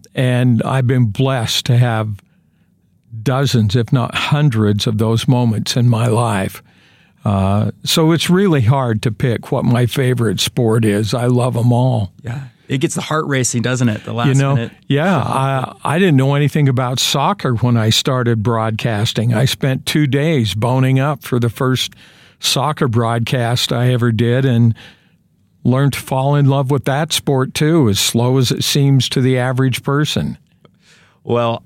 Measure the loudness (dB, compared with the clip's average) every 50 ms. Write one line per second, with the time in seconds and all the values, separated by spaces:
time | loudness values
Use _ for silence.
0 | -12 _ -4 -2 0 0 2 2 2 2 2 0 0 0 0 0 0 2 2 2
1 | 2 0 0 0 0 0 0 -2 -4 -4 -4 -4 -2 0 2 2 4 2 2 -2
2 | -2 -4 -8 -12 _ _ _ _ _ _ _ _ _ _ _ _ _ _ _ _
3 | _ -18 -14 -6 -4 -2 0 0 0 0 2 2 0 2 0 0 0 2 0 0
4 | 0 -2 -4 -6 -2 0 0 2 2 2 2 2 2 2 2 0 0 -2 0 0
5 | 0 0 0 0 2 2 2 2 2 0 0 -2 -4 -2 -2 0 2 2 2 2
6 | 0 0 0 0 0 0 -2 -2 -4 -6 -8 -12 -20 _ _ _ _ _ _ _
7 | _ _ _ _ -4 -2 0 0 0 0 0 0 0 -2 -4 -4 -4 0 2 2
8 | 2 2 2 0 0 0 2 2 2 2 2 2 2 2 2 2 0 0 -2 -2
9 | -2 -4 -4 -2 -2 -2 -2 -4 -4 -4 -4 -2 0 0 2 2 0 0 0 0
10 | 0 0 0 0 0 -2 0 -2 -4 -4 -2 0 0 2 2 2 2 2 0 0
11 | 0 -2 -2 -2 0 2 2 2 0 0 -2 0 2 2 2 2 2 2 0 0
12 | -2 -4 _ -14 -10 -10 -10 -10 -10 -14 _ _ _ -6 -4 -2 -2 -2 -4 -6
13 | -6 -4 -4 -4 -2 -2 -2 0 0 0 -2 -2 -2 -2 0 0 0 0 0 -2
14 | -8 -8 -4 -2 0 2 2 2 2 2 0 -2 -2 -4 -10 -16 -4 -2 0 0
15 | 2 0 0 0 0 -2 -2 -2 -2 -2 -2 -2 -4 -6 -8 -6 -4 -2 0 2
16 | 2 4 4 4 4 4 2 2 0 2 2 2 2 2 2 0 -2 -2 -2 -2
17 | -2 -2 0 0 0 0 -2 -2 -2 -2 0 0 2 2 2 2 2 2 0 0
18 | 0 0 0 0 0 0 0 0 0 0 0 0 -2 -2 -4 -4 -4 -4 -2 -2
19 | -2 -2 -2 -2 0 0 0 0 0 0 0 -2 -2 -2 -2 -2 -6 -2 0 0
20 | 0 2 0 0 0 2 0 0 0 -2 -2 -2 -2 0 2 2 2 2 2 2
21 | 0 0 -4 -6 -6 -4 -2 0 0 -2 -2 -2 -2 -2 0 -2 -4 -6 -10 -16
22 | -20 -20 -20 -20 -20 -20 _ -8 -4 -4 -2 -2 -2 -2 -2 -2 -2 0 0 0
23 | 0 0 0 -2 -2 -2 -2 -2 0 0 -2 -2 -2 -2 -2 0 2 2 2 2
24 | 2 0 2 2 2 2 2 2 2 2 2 4 4 2 2 -2 -10 -20 -20 _
25 | _ _ _ _ _ _ _ _ _ _ _ _ -2 0 2 2 2 0 -2 -4
26 | -8 -4 -4 -2 0 0 2 2 2 2 2 2 0 0 -2 -2 0 -2 -2 -2
27 | -2 -4 -4 -4 -2 -2 0 0 -2 -2 -2 -2 0 2 2 2 2 2 2 0
28 | -2 -2 0 0 0 2 2 2 0 0 -2 -4 -4 -2 0 2 2 4 4 2
29 | 2 0 -2 0 0 2 0 0 -2 -2 0 0 0 0 -2 -4 -4 -2 -2 -2
30 | -2 -2 -4 -4 -6 -6 -8 -12 _ _ _ _ _ -20 _ _ _ _ -20 _
31 | _ _ _ _ -6 -4 -2 0 0 -2 -4 -6 -10